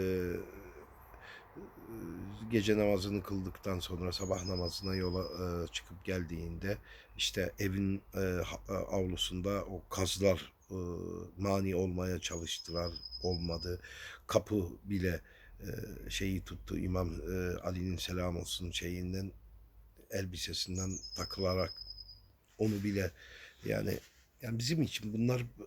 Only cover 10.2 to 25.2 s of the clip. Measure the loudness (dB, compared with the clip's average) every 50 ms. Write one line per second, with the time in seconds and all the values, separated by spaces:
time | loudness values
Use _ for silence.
10.2 | 6 6 6 6 2 -6 -12 _ -12 -8 -6 -4 -2 -2 -2 -4 -4 -4 -6 -6
11.2 | -8 -10 -4 0 2 4 4 4 4 4 4 4 4 4 2 2 0 0 0 0
12.2 | -2 -4 -4 -4 -4 -4 -4 -6 -6 -4 -2 -2 -2 -2 -4 -6 -8 -10 -10 -2
13.2 | 0 0 0 0 0 0 -2 -2 -2 -4 -4 -4 -6 -12 -14 -12 -12 -12 -14 -14
14.2 | -8 4 4 4 4 6 2 2 2 0 -4 -8 -4 -2 0 2 4 2 2 0
15.2 | -4 -12 -20 -20 -20 -20 -16 -12 -8 -8 -6 -6 -6 -8 -8 -10 -8 -6 -4 0
16.2 | 0 0 0 0 -2 -4 -10 -10 -6 -4 -2 -2 0 2 2 2 2 2 0 -2
17.2 | -4 -2 -2 0 0 0 -2 -2 -2 -2 -2 0 0 0 0 0 -2 -2 0 0
18.2 | 0 0 0 -2 -2 -4 -4 -4 -4 -4 -4 -2 -2 -2 -2 -2 -2 -2 -2 -2
19.2 | -2 -4 -6 -10 -16 -20 -20 -20 -20 -20 -20 -20 -20 -20 -20 -20 -16 -4 -2 -2
20.2 | -2 -2 -2 -4 -4 -4 -2 -2 -2 -2 -2 0 0 0 -2 -4 -6 -8 -4 -4
21.2 | -4 -4 -2 2 2 4 4 4 2 2 0 -6 -10 -12 -12 -14 -14 -16 -18 -20
22.2 | -20 -20 -20 _ _ _ -2 2 2 4 4 2 2 2 2 4 2 2 0 -6
23.2 | -14 -18 -18 -16 -18 -18 -18 -8 -2 0 0 2 2 2 0 0 -2 -10 -20 -20
24.2 | -20 _ _ _ -6 -4 -2 0 2 2 4 4 2 2 0 -2 -4 -2 0 2